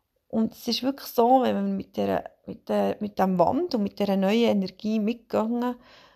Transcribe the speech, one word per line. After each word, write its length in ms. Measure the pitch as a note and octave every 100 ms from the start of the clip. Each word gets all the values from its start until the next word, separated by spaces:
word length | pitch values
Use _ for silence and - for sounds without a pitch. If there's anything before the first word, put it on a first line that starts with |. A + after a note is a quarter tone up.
| _ _ _
Und 260 | A3 A3+
es 140 | - -
ist 140 | A3
wirklich 280 | B3+ C#4 -
so, 340 | - A#3 C4
wenn 100 | A#3
man 240 | G3+ G3 G3
mit 180 | - -
der, 360 | G3+ - - - -
mit 200 | F#3+ -
der, 300 | G#3 G3 G3
mit 200 | G#3 -
dem 180 | F#3+ F#3
Wandel, 420 | E3+ B3+ F4+ A#3+
mit 200 | G3+ -
dieser 180 | G3+ G3
neuen 320 | F#3+ A3+ A3+
Energie 500 | G#3 F#3+ - G#3+ A3
mitgegangen 760 | G#3 A#3 _ G#3 A3 A#3+ B3 B3 - - -